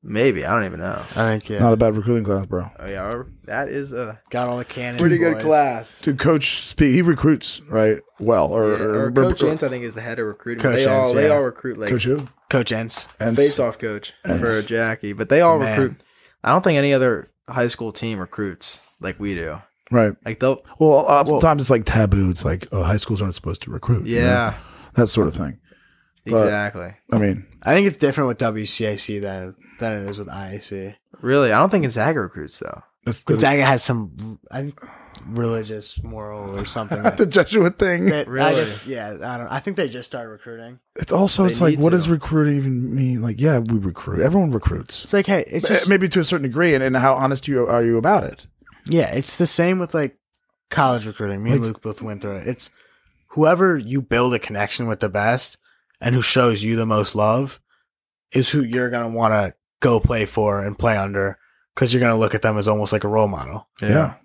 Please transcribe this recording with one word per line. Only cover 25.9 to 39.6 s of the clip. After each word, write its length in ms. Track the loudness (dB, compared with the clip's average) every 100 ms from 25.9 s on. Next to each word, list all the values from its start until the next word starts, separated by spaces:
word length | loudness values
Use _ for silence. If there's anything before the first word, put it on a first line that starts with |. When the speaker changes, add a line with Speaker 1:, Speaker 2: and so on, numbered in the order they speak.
| _ _ _ -2
Speaker 3:
But, 80 | 2
Speaker 1:
Exactly. 500 | 2 0 -4 -8 -14 -16 _
Speaker 3:
I 60 | 0
mean 280 | 2 -2 -10 -8
Speaker 2:
I 100 | 2
think 140 | 2 2
it's 100 | 2
different 300 | 0 2 -2
with 100 | 0
W 280 | -2 -2 -6
C 200 | -4 -4
A 120 | -4
C 200 | -6 -8
than, 360 | -6 -8 -12 -16 _ -8
than 240 | -6 -6
it 60 | -8
is 80 | -10
with 100 | -12
I 240 | -12 -12
A 60 | -12
C. 340 | -12 -12 -12 -16 _ -8
Speaker 1:
Really? 300 | 0 2 4
I 80 | 4
don't 100 | 4
think 120 | 2
Gonzaga 360 | 0 0 0 0
recruits, 380 | -4 -8 -12 -10
though. 240 | -12 -14 _ _ -8
Speaker 3:
That's 180 | -6
the 100 | -2
Speaker 2:
Gonzaga 300 | 2 4 4 2
has 180 | 2
some, 560 | 2 -2 -4 -12 -14 -16 _
I 100 | -10
think, 180 | -10 -12 -20 -20 -20 -20 -8
religious, 760 | -4 -2 -2 -6 -12 -10 -8
moral 540 | -8 -10 -12 -10 -8 -8
or 60 | -6
something 360 | -8 -6 0
Speaker 3:
<laughs> 140 | 0 2
The 80 | 2
Jesuit 520 | 4 4 4 2 2
thing. 260 | 0 2 0
Speaker 2:
that 200 | -2 -4
I 20 |
Speaker 1:
Really? 360 | 0 2 2 -2
Speaker 2:
just, 200 | -8 -12
yeah, 280 | -10 -10 -10
I 140 | -10 -10
don't, 100 | -8
I 80 |
think 180 | -8